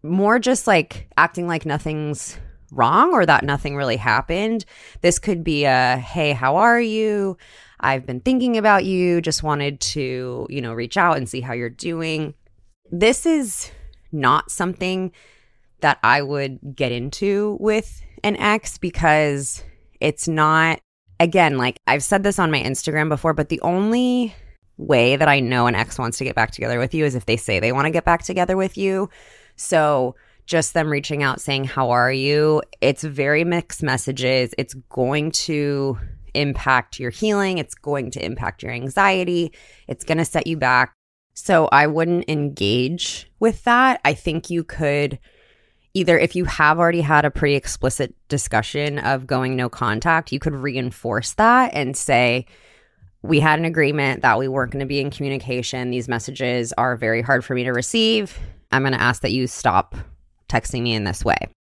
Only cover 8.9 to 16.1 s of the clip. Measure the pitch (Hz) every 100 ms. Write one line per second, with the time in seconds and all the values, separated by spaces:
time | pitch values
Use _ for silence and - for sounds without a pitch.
8.9 | 185 180 170 160 151 151 147 143 143 -
9.9 | 151 131 127 127 123 120 135 117 117 117
10.9 | - 175 151 120 127 127 120 120 120 170
11.9 | 165 160 156 151 - _ _ _ _ _
12.9 | 175 220 262 339 320 233 - - - -
13.9 | - - 151 131 151 - - 180 180 185
14.9 | 185 185 _ _ _ _ _ _ _ 151
15.9 | - 110